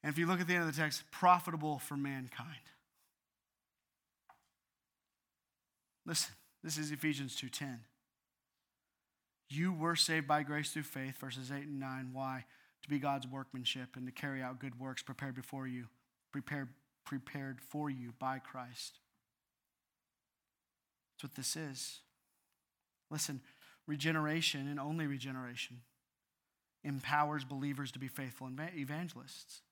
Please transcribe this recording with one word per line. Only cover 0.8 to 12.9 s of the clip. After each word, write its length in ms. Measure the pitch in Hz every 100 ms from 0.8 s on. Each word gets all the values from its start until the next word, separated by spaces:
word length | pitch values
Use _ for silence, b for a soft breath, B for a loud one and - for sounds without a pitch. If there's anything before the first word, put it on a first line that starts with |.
text, 220 | 156 139 -
profitable 680 | - 180 180 175 165 156 143
for 180 | - 143
mankind. 520 | 139 135 127 - 127 143 - - _ _ _ _ _ _ _ _ _ _ _ _ _ _ _ - _ _ _ _ _ _ _ _ _ _ _ _ _ _ _ _
Listen, 280 | - 165 - - - _
this 140 | 160 151
is 160 | 151
Ephesians 420 | 147 156 139 135
two 140 | - 131
ten. 320 | - 143 120 110 _ _ _ _ _ _ _ _ _ _ _ _ _ _ _ _
You 240 | 139 180
were 240 | 170 160 170
saved 320 | - 160 143
by 160 | 151
grace 260 | 143 147 147
through 140 | 156
faith, 340 | 143 135 131 131
verses 320 | 135 123 127
eight 160 | 139 143
and 140 | 139
nine. 300 | 135 131 127
Why? 320 | 127 135 131 - B B B
To 60 |
be 100 | -